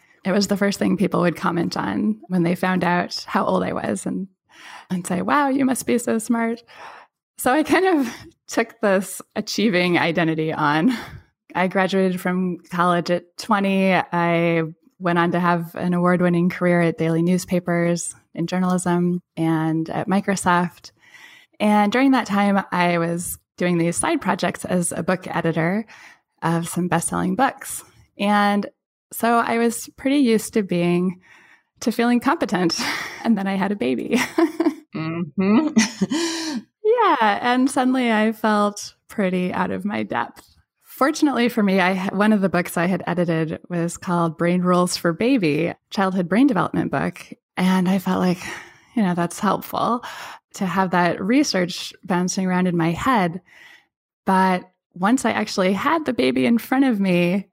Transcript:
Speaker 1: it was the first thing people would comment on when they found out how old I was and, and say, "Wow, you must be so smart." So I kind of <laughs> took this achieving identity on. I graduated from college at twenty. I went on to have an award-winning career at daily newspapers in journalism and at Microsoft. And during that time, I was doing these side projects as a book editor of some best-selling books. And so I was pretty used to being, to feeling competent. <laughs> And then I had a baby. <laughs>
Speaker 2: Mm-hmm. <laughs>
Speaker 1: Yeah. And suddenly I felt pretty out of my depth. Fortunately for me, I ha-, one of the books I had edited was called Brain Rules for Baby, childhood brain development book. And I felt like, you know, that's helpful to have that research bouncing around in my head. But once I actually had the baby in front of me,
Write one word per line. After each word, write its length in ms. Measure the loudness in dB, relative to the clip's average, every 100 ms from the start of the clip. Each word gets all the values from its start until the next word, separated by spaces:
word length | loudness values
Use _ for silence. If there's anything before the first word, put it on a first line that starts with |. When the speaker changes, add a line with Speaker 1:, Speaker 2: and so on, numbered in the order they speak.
| _ _ -2
Speaker 1:
it 60 |
was 160 | 0 0
the 80 | 0
first 240 | 0 0
thing 160 | 0 2
people 240 | 0 2
would 160 | 0 0
comment 400 | -2 -2 -2 -4
on 440 | -4 -2 -2 -4 -2
when 160 | 0
they 140 | 0 0
found 260 | -2 0
out 420 | 0 0 -2 -8 -4
how 160 | -2 0
old 160 | 0
I 100 | -2
was 320 | -4 -4 -4 -6
and, 200 | -8 -10 _ _ -20 -20 -18 -8
and 160 | -8 -4
say, 160 | -4
"Wow, 260 | 0 0 0
you 160 | 0
must 220 | 0 -2 -2
be 120 | -2
so 200 | 0 -2
smart." 460 | -2 -2 -2 -6 -12 -20 -20 -20 -20 _ _ -6
So 140 | 0
I 100 | 0
kind 240 | 2 2 4
of 260 | 2 0 -6 -18
<laughs> 160 | _ -6
took 320 | -4 -4 -2
this 420 | 0 0 -2 -10 -10 -8
achieving 600 | -6 0 2 2 2 2
identity 540 | 2 2 0 0 -2
on. 380 | 0 2 4 2 0 -6 -18 -20 _ -8
I 140 | -2 0
graduated 520 | 0 0 2 2 0
from 380 | -2 -2 -2 -4
college 500 | -6 0 2 2 0
at 280 | -2 -4 -10
twenty. 560 | -2 0 2 2 4
I 720 | 2 0 0 0 2 2 0 -2 -8 _ -6
went 220 | -2 0
on 100 | 2
to 80 | 2
have 380 | 2 0 -2 -6
an 180 | -2
award-winning 540 | 0 2 2 2 2 0
career 320 | 0 2 2
at 180 | 2 0
daily 240 | 0 2
newspapers 880 | 2 0 0 -2 0 0 0 0 -4 -12 _
in 140 | -6 -4
journalism 720 | -2 0 0 0 0 0 -2 -6 -4
and 520 | 0 0 0 -2 -2
at 180 | -4 -2
Microsoft. 840 | -2 0 -2 0 0 0 -6 -20 _ _ -20 -20 -20 _ -2
And 320 | 2 4 4
during 200 | 4 4
that 140 | 4 2
time, 380 | 0 2 2 0
I 260 | 0 2 2
was 400 | 0 -4 -6 -12 _ -4
doing 200 | 0 2
these 180 | 0 0
side 240 | 0 0
projects 440 | -2 -2 -2 -4
as 260 | -4 -2 -2
a 140 | -4
book 240 | -2 -4 -4
editor 580 | -4 -2 0 0 -2 -6 -14 -20 -20 _ _
of 240 | -2 -2 -2
some 220 | -4 0
best-selling 480 | 0 -2 -2 -2 0
books. 480 | 0 -2 -12 -14 -16 _ _ -4
And 480 | 0 2 2 0 -2 -10 _ _ _
so 240 | -4 0 2
I 200 | 2 0
was 300 | 0 -2 -10 -6
pretty 220 | 0 2
used 360 | 4 2 2
to 80 | -2
being, 580 | 0 0 2 2 0 -4 _ -20 -20 _ _ -8
to 120 | -4
feeling 280 | 0 2 2
competent. 600 | 2 0 0 0 0 0 -4
<laughs> 40 | -6 -8 -4
And 120 | 0 0
then 120 | 0
I 80 | -2
had 160 | -2
a 40 | -2
baby. 440 | -2 -2 -2 -2 -2
<laughs> 40 | 0 0 0 -2 -2 -8
Speaker 2:
Mm-hmm. 720 | -8 -6 -6 -4 0 4 4 4
<laughs> 920 | 2 0 -2 -4 -2 -4 -6 -8 -8 -10 _
Speaker 1:
Yeah. 560 | 2 4 4 4 2 2
And 280 | 0 2 2
suddenly 400 | 2 0 2 2
I 220 | 2 0
felt 640 | 0 0 2 0 -2 -12 -18 -10
pretty 440 | -4 -2 0 -2
out 180 | -2 -4
of 140 | -4
my 200 | -4 -4
depth. 520 | -4 -4 -4 -10 -20 _ _ _
Fortunately 680 | -10 -2 0 2 0 2 0
for 120 | 2
me, 180 | 2 4
I 120 | 2
ha-, 240 | 0 -2 0
one 160 | 2
of 80 | 2
the 80 | 2
books 300 | 0 -2 -2
I 80 | 0
had 160 | -2 -2
edited 540 | -2 0 0 -2 -6 -6
was 300 | -4 -4 -6
called 400 | -4 0 0 0
Brain 240 | 0 2
Rules 340 | 2 2 2 0
for 160 | -2
Baby, 640 | 0 2 2 2 0 -2 -6 _
childhood 400 | -2 0 0 0
brain 160 | 4 4
development 440 | 2 -2 -2 -2
book. 400 | -2 -4 -6 -14 -20 _ -2
And 320 | 2 2 2
I 80 | 0
felt 220 | 0 0
like, 180 | 0 -2 -6 -14 -16 -20 _
you 80 | -2
know, 120 | 0
that's 240 | 0 -4 -2
helpful 640 | -2 -2 -4 -4 -2 -2 -6 -16 -16 -20 _
to 100 | -6
have 280 | -4 0 0
that 280 | 2 0 0
research 720 | 0 2 2 0 -2 -4 -12 -12
bouncing 440 | -4 -2 0 -2 0
around 220 | 0 2
in 80 | 2
my 160 | 0
head. 500 | 0 0 2 0 -4 -14 -20 -20 -20 _ _ _ _
But 460 | 0 2 4 0 -4 _ _ -4
once 300 | 0 2 0
I 60 |
actually 420 | -2 -2 0 0
had 320 | 0 0 0 0
the 80 |
baby 320 | 0 0 2 2
in 100 | 2
front 300 | 2 2 2
of 120 | 2
me, 480 | 2 2 2 0 -2